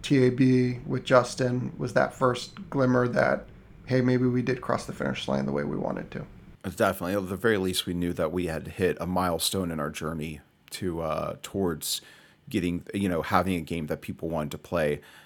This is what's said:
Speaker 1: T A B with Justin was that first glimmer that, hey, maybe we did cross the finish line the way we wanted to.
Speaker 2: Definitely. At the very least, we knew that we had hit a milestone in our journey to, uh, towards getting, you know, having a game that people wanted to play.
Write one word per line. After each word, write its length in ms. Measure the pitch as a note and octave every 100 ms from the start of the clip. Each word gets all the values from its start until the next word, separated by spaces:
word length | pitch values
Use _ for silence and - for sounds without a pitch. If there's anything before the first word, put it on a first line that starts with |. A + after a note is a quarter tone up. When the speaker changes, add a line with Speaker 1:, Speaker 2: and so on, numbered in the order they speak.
Speaker 1:
T 240 | - C#3 B2+
A 40 |
B 500 | B2 B2+ B2+ B2 B2 C#3+
with 180 | B2+
Justin 680 | - B2+ A#2 - B2+ B2 B2 -
was 160 | B2
that 200 | C3+ B2+
first 560 | - C3 A#2+ - - -
glimmer 380 | C#3 B2+ B2 B2
that, 380 | - - - - - - - -
hey, 140 | B2+
maybe 240 | B2 B2+ B2+
we 160 | B2
did 200 | B2 B2+
cross 240 | - - -
the 80 |
finish 340 | - - - -
line 180 | C2+ C#2
the 60 |
way 120 | C#2+
we 140 | D2 -
wanted 340 | - - -
to. 140 | - - - - - G2 F2
Speaker 2:
Definitely. 400 | G2+ F#2+ F2+ G2+
At 140 | F#2
the 60 | F#2+
very 220 | A#2 G#2
least, 280 | F#2 F2 -
we 80 |
knew 200 | F2 F2
that 180 | D#2+ D#2+
we 160 | F2+ E2+
had 200 | D#2+ D#2
hit 300 | G2 F#2 -
a 60 | E2+
milestone 640 | F2+ F2+ E2 - G2 F2
in 100 | D#2+
our 120 | D2
journey 500 | D#2 D#2+ D#2+ D#2+ D2+ - _ _
to, 300 | - F#2 E2
uh, 340 | D#2+ D#2 D#2 -
towards 580 | - G2 F#2 D#2 - - - - - _ -
getting, 340 | G#2 F2 F2 -
you 140 | G2+ G2
know, 140 | E2
having 340 | D2+ F#2+ F2+ F2+
a 60 |
game 260 | D2 E2 D2+
that 140 | D#2+
people 280 | - D2+ E2
wanted 220 | E2 D2
to 60 | D#2
play. 440 | - F2 D2+ D2 - -